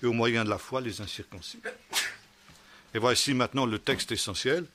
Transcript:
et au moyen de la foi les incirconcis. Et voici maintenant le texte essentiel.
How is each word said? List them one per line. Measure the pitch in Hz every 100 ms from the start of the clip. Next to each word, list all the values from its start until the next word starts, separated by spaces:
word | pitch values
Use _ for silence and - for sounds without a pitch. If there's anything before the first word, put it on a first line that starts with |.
et | 123
au |
moyen | 117 117 117 110
de |
la | 98
foi | - 131
les | 127 101
incirconcis. | 104 - 101 95 - - - - - - - - - _ - - - - -
Et | 113
voici | 117 117 -
maintenant | 131 120 135 127
le | 107
texte | - 120 -
essentiel. | 110 - 92 127 160 170